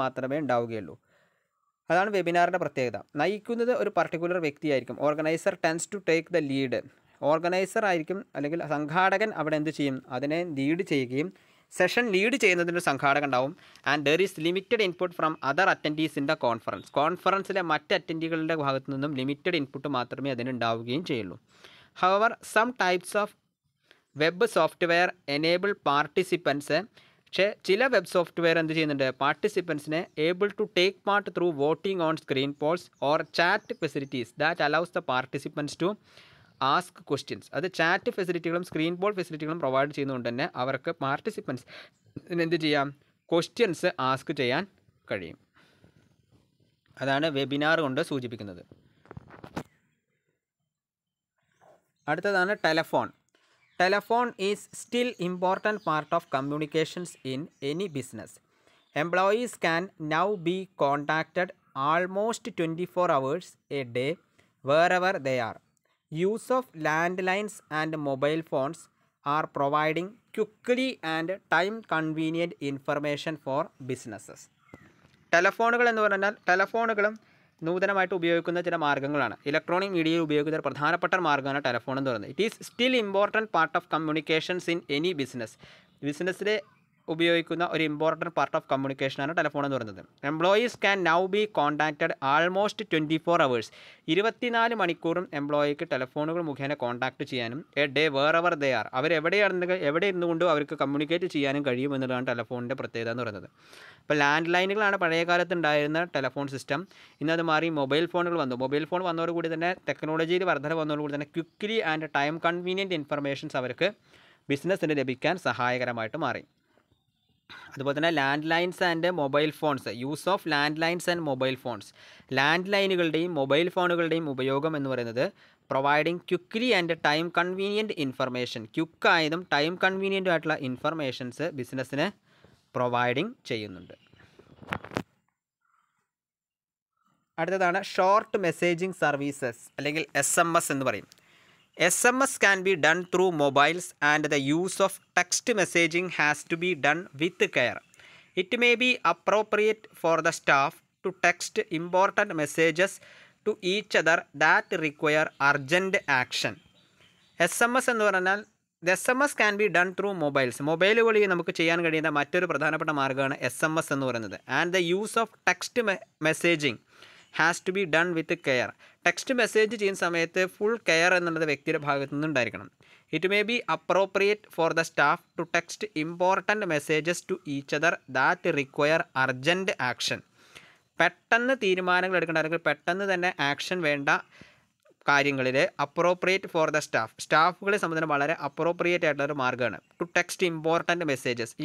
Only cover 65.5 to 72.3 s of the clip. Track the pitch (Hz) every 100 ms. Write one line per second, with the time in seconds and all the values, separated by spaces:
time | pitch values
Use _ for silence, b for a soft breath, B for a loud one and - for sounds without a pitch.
65.5 | - _ _ _ _ _ 151 190 220 -
66.5 | 254 254 160 156 156 175 185 185 196 208
67.5 | - _ 151 160 156 147 131 143 160 160
68.5 | 147 139 165 - _ _ _ 143 151 -
69.5 | 147 139 151 156 160 185 - _ - 208
70.5 | _ - 247 262 - 160 160 165 190 _
71.5 | 165 190 226 - 160 156 156 160